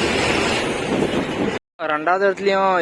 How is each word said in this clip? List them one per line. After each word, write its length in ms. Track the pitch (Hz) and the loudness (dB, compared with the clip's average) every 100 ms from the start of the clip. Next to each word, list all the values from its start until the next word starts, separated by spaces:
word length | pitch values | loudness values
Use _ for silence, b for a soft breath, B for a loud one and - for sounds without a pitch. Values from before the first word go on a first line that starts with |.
| 196 - - - - - - - - - - - - - 226 - - - 156 | 0 0 0 0 0 -2 -2 -4 -2 -2 0 -2 -4 -4 -4 -4 -10 -8 -4
ரெண்டாவது 340 | 151 160 185 196 | -2 2 2 2
இடத்துலயும் 480 | 190 196 196 190 185 | 2 2 2 4 4